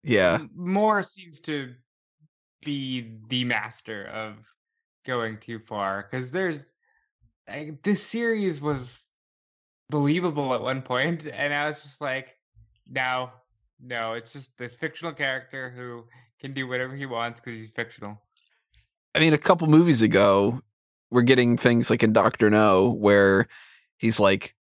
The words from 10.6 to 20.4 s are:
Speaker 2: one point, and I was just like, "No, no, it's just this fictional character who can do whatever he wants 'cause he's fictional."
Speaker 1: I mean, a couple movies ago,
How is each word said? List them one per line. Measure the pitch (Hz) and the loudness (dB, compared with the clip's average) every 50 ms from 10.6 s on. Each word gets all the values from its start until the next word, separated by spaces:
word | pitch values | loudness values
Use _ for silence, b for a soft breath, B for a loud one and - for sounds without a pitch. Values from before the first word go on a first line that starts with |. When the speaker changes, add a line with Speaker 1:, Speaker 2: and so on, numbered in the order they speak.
Speaker 2:
one | 107 123 135 135 | -2 -4 -6 -6
point, | 131 - 127 123 135 165 170 156 151 | -6 -4 -2 -2 -2 -2 -4 -6 -8
and | 151 - 110 143 147 | -14 -8 -6 -6 -4
I | 147 147 147 156 | -4 -4 -4 -6
was | 151 147 | -6 -10
just | - 139 - _ | -18 -20 -14 _
like, | 147 135 131 131 - _ _ _ _ _ _ _ _ _ _ _ _ | -8 -6 -6 -8 -10 _ _ _ _ _ _ _ _ _ _ _ _
"No, | _ 131 131 131 127 127 127 127 123 - _ _ _ _ _ _ _ _ _ | _ -8 -6 -4 -2 -4 -4 -6 -8 -14 _ _ _ _ _ _ _ _ _
no, | 131 123 123 117 113 113 | -14 -10 -8 -6 -6 -6
it's | 113 120 120 - | -6 -8 -10 -14
just | - 143 131 _ _ _ | -20 -20 -20 _ _ _
this | 123 120 - | -14 -14 -10
fictional | _ 160 151 - - 170 170 | _ -10 -10 -10 -10 -12 -12
character | 147 - 147 135 131 131 127 _ - 135 131 123 | -8 -6 -6 -6 -6 -8 -12 _ -14 -14 -14 -14
who | 123 123 123 123 120 120 117 b b b b b b _ | -14 -14 -14 -14 -14 -16 -18 b b b b b b _
can | - 139 | -16 -12
do | 135 135 131 123 | -10 -8 -8 -6
whatever | 127 127 127 131 135 | -6 -6 -6 -6 -8
he | 139 143 | -12 -10
wants | 131 120 113 117 120 117 - | -8 -6 -6 -6 -6 -8 -12
'cause | _ 127 117 | _ -16 -14
he's | 110 110 110 | -14 -16 -14
fictional." | _ - 117 117 - - 104 101 104 104 _ _ _ _ _ _ _ _ _ _ _ _ _ _ _ _ _ _ _ | _ -10 -10 -10 -12 -16 -16 -16 -16 _ _ _ _ _ _ _ _ _ _ _ _ _ _ _ _ _ _ _ _
Speaker 1:
I | 156 | 2
mean, | 160 160 | 4 4
a | 151 147 | 4 2
couple | - - 185 170 170 | 4 2 2 2 4
movies | 156 151 160 175 175 143 113 | 6 6 6 8 6 4 4
ago, | 110 98 87 95 104 101 98 98 | 4 4 6 6 6 6 6 4